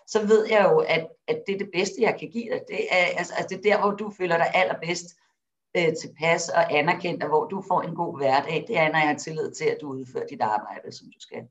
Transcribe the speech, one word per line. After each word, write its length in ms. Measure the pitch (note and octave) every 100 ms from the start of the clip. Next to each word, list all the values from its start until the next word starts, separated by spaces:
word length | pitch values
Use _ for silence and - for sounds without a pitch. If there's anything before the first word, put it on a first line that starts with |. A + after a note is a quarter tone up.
| -
så 200 | G#3+ G#3
ved 200 | A3 -
jeg 180 | G#3+ F#3
jo, 60 | D#3
at, 300 | - D#3+ - - -
at 140 | D#3 -
det 80 |
er 40 | G3
det 120 | G3
bedste, 300 | F3 G3+ -
jeg 140 | G3+ -
kan 100 | D#3+
give 200 | A#3 A3+
dig. 80 | - -
Det 120 | F#3 -
er, 280 | F3+ F3 F3
altså, 160 | F3 F3
altså, 120 | E3+ F#3
det 100 | G#3
er 40 | F3+
der, 40 |
hvor 100 | G3+
du 200 | G3+ G#3+
føler 260 | - F3+ E3+
dig 140 | E3
allerbedst, 520 | F#3 F#3 - D#3+ F3 F3 - _ _ _ _ _ F3
øh, 200 | E3 D#3+
tilpas 460 | C#3 - E3 E3+ -
og 240 | E3+ E3+ D3
anerkendt, 440 | D#3+ F3 F3 D#3+
og 60 | D3
hvor 160 | D3+
du 180 | D3+ F#3+ -
får 140 | F3
en 120 | E3
god 240 | E3 E3+ C#3
hverdag. 460 | C#3 C3+ D#3 D#3+ D#3+
Det 100 | F3
er, 100 | D#3
når 60 | D#3
jeg 100 | D3+
har 100 | D3
tillid 320 | D#3+ D#3 C3
til, 120 | -
at 140 | D3+ D3+
du 80 | D3
udfører 340 | C3 B2+ C3 -
dit 140 | B2
arbejde, 520 | A2+ G#2+ G#2 F#2 -
som 140 | - -
du 140 | -
skal. 220 | - - -